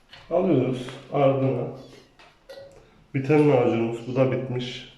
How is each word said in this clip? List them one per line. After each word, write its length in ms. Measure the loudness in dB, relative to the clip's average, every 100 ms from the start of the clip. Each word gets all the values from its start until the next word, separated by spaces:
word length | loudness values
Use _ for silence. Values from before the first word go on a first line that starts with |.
| _ -20 -4
Alıyoruz 560 | -2 2 2 0 -4 -8 -16 -6
ardına. 540 | 2 2 2 0 -2 -6 -12 -20 -20 _ _ -20 _ _ -20 -20 -20 _ _ _
Biten 280 | -6 2 4
macunumuz, 680 | 6 4 2 0 -2 -4 -6
bu 80 | 0
da 160 | 0
bitmiş 600 | 0 -4 -6 -8 -12 -18